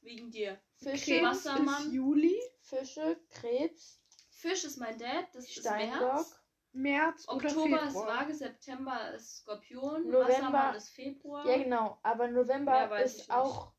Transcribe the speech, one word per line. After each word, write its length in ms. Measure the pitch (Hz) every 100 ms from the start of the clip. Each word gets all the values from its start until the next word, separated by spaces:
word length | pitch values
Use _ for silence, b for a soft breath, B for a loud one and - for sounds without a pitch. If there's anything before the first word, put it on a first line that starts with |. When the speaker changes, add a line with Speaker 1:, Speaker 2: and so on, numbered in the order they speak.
Speaker 1:
Wegen 300 | 233 233 233
dir. 300 | 214 208 190 _
Speaker 2:
Fische. 300 | _ 269 277 294 330
Speaker 3:
Krebs 60 | 349 - 311
Speaker 1:
Wassermann. 400 | 277 285 285 302
Speaker 3:
ist 40 |
Juli. 460 | 254 262 294 320 403 494 _
Speaker 2:
Fische, 580 | - 262 269 - 311 330 _
Krebs. 680 | - 233 247 320 - - - _ _ _
Speaker 1:
Fisch 340 | - 330 370
ist 120 | 311 269
mein 200 | 233 226
Dad, 280 | 233 294 370
das 100 | 254 247
ist 120 | -
Speaker 2:
Steinbock. 420 | 226 214 214 269
Speaker 1:
März. 420 | 247 269 320 - _ _ _
Speaker 3:
März 560 | 254 269 285 320 320 -
oder 180 | 269 294
Speaker 1:
Oktober 380 | 302 311 302 294
ist 60 |
Speaker 3:
Februar. 120 | 190 214 233
Speaker 1:
Waage, 140 | 285
September 760 | 302 - - - 262 269 247 214
ist 240 | 220 220 -
Skorpion, 680 | - 208 - 247 269 311 339
Speaker 2:
November. 200 | 254 254
Speaker 1:
Wassermann 460 | 254 277 285 269 214
ist 140 | -
Februar. 560 | - 277 277 285 285 285
Speaker 2:
Ja, 80 | 254
genau. 360 | 262 247 214 -
Aber 240 | 208 226 240
November 420 | 240 240 269 285
Speaker 1:
Mehr 180 | 262 262
weiß 200 | 208 254
Speaker 2:
ist 80 | -
Speaker 1:
ich 60 | -
nicht. 80 | 240
Speaker 2:
auch. 360 | 262 - -